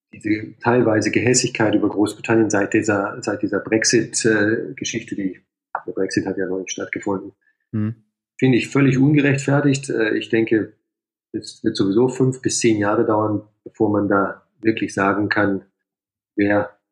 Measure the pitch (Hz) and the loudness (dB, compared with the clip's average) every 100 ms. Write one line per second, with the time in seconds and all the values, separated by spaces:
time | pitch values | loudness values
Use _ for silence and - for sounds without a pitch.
0 | _ 101 107 107 107 - - 123 113 107 | _ -8 -4 -4 -4 -6 0 2 4 2
1 | 101 - 113 123 113 - 107 98 98 95 | 2 0 2 2 0 0 0 2 0 0
2 | 104 - - 113 107 101 98 110 107 101 | -2 -2 0 2 2 0 0 0 0 0
3 | 101 - 113 101 98 95 - 110 - 120 | -2 -6 -6 -4 -2 -4 0 0 2 2
4 | - - 117 107 104 113 - 135 - 113 | 0 -2 0 2 2 0 -4 -8 -8 -8
5 | - 101 98 90 _ _ _ - - 95 | -8 -6 -6 -8 _ _ _ -12 -8 -6
6 | 95 104 95 95 90 95 90 - 95 - | -2 -2 -2 -4 -4 -6 -8 -10 -8 -8
7 | - 98 98 - _ _ _ 110 107 113 | -4 -6 -6 -18 _ _ _ -4 -4 -6
8 | _ _ _ - 131 123 - 135 135 127 | _ _ _ 0 2 2 2 2 2 4
9 | 139 151 143 135 - 143 143 135 - 120 | 4 4 4 2 0 2 2 0 -2 -2
10 | 107 110 - 113 113 110 98 - _ _ | 0 -2 0 0 2 0 0 -8 _ _
11 | _ _ _ - - - 113 - 98 101 | _ _ _ -12 -12 -6 -4 0 0 2
12 | 131 - 131 127 - - 120 107 101 110 | 2 2 0 0 -4 0 2 2 2 0
13 | 117 107 107 104 - _ - - 107 104 | 2 0 0 -2 -6 _ -18 -2 0 2
14 | 101 101 98 - _ _ 110 110 101 - | 2 0 0 -6 _ _ -2 -2 -4 -2
15 | 98 101 104 107 101 95 - _ _ _ | 0 0 0 0 0 -2 -6 _ _ _
16 | _ _ _ - 101 104 - - _ | _ _ _ -2 2 2 0 -8 _